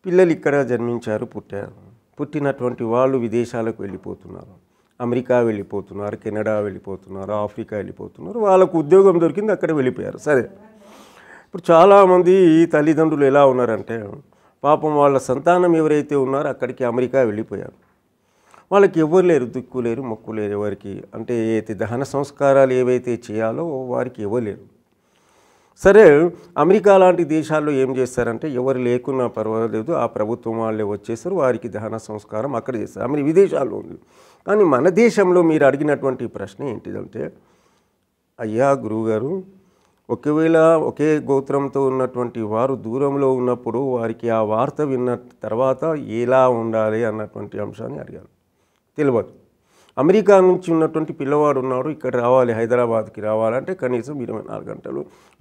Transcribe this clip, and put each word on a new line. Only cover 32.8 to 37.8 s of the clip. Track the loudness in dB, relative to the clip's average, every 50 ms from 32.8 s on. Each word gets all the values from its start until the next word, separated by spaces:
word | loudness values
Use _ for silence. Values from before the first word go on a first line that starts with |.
| -8 -10 -8 -6 -6
అమెరి-, | -4 -2 -2 -2
విదేశాల్లో | 2 4 4 4 4 2 -4 -4 -4 -6
ఉంది. | -10 -12 -14 -18 -20 _ _ _ _ _ _ _ _ _
కానీ | -2 2 2 4
మన | 4 4 4 2 2
దేశంలో | 4 4 4 4 4 2 2 4 4 4
మీరు | 4 4 2 4 4
అడిగినటువంటి | 4 2 2 -2 -2 -2 -2 -2 -4 -4 -4 -8
ప్రశ్న | -10 -10 -12 -12 -12 -12 -12 -10
ఏంటిదంటే, | -10 -10 -10 _ -12 -12 -12 -12 -12 -10 -10 -10 -10 -12 _ _ _ _ _ _ _ _ _